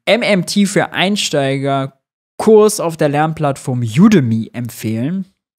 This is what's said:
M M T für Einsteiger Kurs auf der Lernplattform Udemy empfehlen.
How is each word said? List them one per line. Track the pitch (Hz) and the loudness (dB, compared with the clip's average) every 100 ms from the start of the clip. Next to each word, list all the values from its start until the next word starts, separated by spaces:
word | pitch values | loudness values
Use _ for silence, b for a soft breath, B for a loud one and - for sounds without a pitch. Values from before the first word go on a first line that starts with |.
M | - 226 | -2 0
M | 185 196 | 0 -2
T | 160 208 196 | -2 0 0
für | 165 - | 0 -2
Einsteiger | 139 185 208 - 147 135 139 139 139 135 - _ _ _ - | -2 -2 -2 -2 -2 -2 -2 -2 -4 -6 -10 _ _ _ -2
Kurs | 220 220 214 - | 4 6 6 2
auf | 165 160 | -6 -2
der | 151 | -2
Lernplattform | 143 160 160 143 131 - 123 | 0 -2 -2 -4 -4 -6 -4
Udemy | 117 120 220 196 117 113 107 | -2 4 6 6 2 -2 -4
empfehlen. | - 120 - 110 113 135 190 185 _ _ | -10 -12 -8 -6 -4 -4 -6 -8 _ _